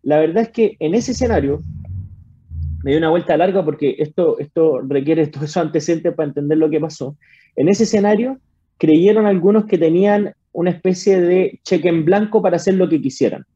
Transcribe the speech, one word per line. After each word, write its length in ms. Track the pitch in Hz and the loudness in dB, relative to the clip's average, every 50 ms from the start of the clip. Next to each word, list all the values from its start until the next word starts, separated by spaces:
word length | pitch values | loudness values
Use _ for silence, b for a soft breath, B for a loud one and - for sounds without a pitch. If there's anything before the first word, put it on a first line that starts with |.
La 160 | - 135 151 | 0 2 2
verdad 260 | 151 160 160 165 220 226 | 2 2 2 0 0 -2
es 60 | 226 | -2
que 280 | _ 233 220 - - _ | _ 0 0 0 0 _
en 160 | 156 156 180 | -4 -2 0
ese 160 | 240 226 - | -2 -2 -2
escenario, 500 | 240 - 254 233 220 160 139 139 143 - - - - - - - - - - - - - - _ _ _ _ _ - - - - - - - | -4 -2 -2 0 0 0 0 -2 -4 -6 -8 -14 -14 -14 -14 -12 -12 -12 -12 -14 -20 -20 -20 _ _ _ _ _ -10 -8 -6 -6 -8 -8 -4
me 80 | 135 | -2
di 60 | 143 | 0
una 140 | 160 165 160 | 0 2 2
vuelta 260 | 165 180 - - 160 | 0 0 0 0 0
larga 260 | 151 175 196 185 196 170 | 2 2 0 0 0 -2
porque 320 | 151 147 - 147 135 - - | -2 -4 -2 -2 -4 -2 -2
esto, 400 | 151 147 - - 175 156 151 - | -6 -4 -2 0 0 0 0 -2
esto 420 | 143 147 _ 170 160 160 139 123 | -8 -6 _ 0 2 2 0 -2
requiere 460 | 117 135 139 139 139 151 160 160 151 | -4 -2 -4 -2 0 0 0 0 0
todos 240 | 147 - 139 156 147 | -2 -4 -10 -10 -4
esos 100 | - 185 | -4 -4
antecedentes 540 | 165 156 156 156 147 - 170 160 165 170 165 | -4 -2 -2 -4 -2 -2 -4 0 -2 -4 -2
para 140 | - 156 147 | -2 -6 -4
entender 280 | 135 147 147 143 156 | -4 -6 -2 0 0
lo 100 | 156 156 | 2 2
que 120 | 156 156 151 | 0 0 -2
pasó. 360 | 156 160 - - 131 135 147 b b b b b b b b | -4 -4 -8 -10 -12 -12 -12 b b b b b b b b
En 140 | - 135 170 | 0 2 2
ese 140 | 202 196 226 | 2 2 0
escenario, 560 | 214 220 208 202 208 214 208 240 262 269 262 _ _ _ _ _ _ _ _ | 0 2 0 2 2 2 0 0 -4 -6 -10 _ _ _ _ _ _ _ _
creyeron 480 | - 156 156 165 175 202 214 220 214 | 2 4 4 6 6 4 4 4 2
algunos 380 | 208 196 180 160 196 208 220 208 | 2 2 2 2 4 2 2 2
que 120 | 214 196 | 0 0
tenían 560 | 165 165 160 165 180 196 208 208 208 208 - - _ _ _ | 0 2 2 2 2 2 2 2 2 0 -4 -8 _ _ _
una 200 | - - 170 180 | -6 -2 -2 -2
especie 500 | 175 175 - 190 185 180 - 208 196 185 | -2 -2 -2 -2 -2 0 2 2 2 4
de 380 | 175 175 180 185 185 - - _ _ | 2 2 2 2 0 0 -4 _ _
cheque 240 | - 190 165 151 | -2 -2 0 0
en 160 | 180 170 165 156 | 0 0 2 2
blanco 380 | 165 190 208 214 208 214 220 | 2 2 2 2 0 0 0
para 140 | 180 185 175 | 2 2 0
hacer 180 | 165 - 196 190 | 0 0 0 2
lo 160 | 185 185 151 | 2 2 0
que 100 | 160 147 | 0 -2
quisieran. 460 | 131 135 - - 165 101 82 - - _ _ | -2 -6 -2 0 -2 -2 -2 -6 -14 _ _